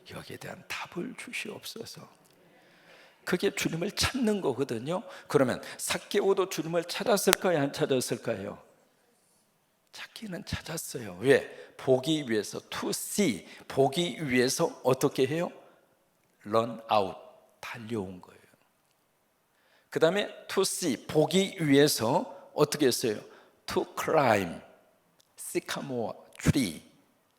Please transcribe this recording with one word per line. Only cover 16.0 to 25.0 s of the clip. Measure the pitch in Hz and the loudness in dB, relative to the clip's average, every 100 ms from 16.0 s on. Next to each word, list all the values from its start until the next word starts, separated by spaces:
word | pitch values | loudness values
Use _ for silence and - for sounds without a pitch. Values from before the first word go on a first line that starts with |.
| _ _ _ _ 104 | _ _ _ _ -2
Run | 110 117 113 - | 0 0 -4 0
out, | 110 95 - - - _ _ | 2 2 -4 -16 -20 _ _
달려온 | - 123 110 117 95 92 | -14 -12 -8 -6 -6 -10
거예요. | - - _ _ _ _ _ _ _ _ _ _ _ _ _ _ _ | -18 -20 _ _ _ _ _ _ _ _ _ _ _ _ _ _ _
그 | 143 | 2
다음에 | 160 196 220 - - | 4 4 -2 -6 -4
to | - | 0
see, | 381 - 175 113 - | 0 0 -2 -2 0
보기 | 156 147 185 196 - | 2 4 4 2 0
위해서 | 156 139 147 - 113 156 - - - | 4 6 6 4 2 0 -2 -10 -6
어떻게 | - 151 - 139 | 0 2 4 2
했어요? | 113 120 107 - - - _ - | 2 0 -2 -8 -20 -20 _ -6
To | - - - | -4 -4 -4
climb, | - 151 135 107 90 78 - - _ _ | 2 4 6 4 2 -6 -14 -20 _ _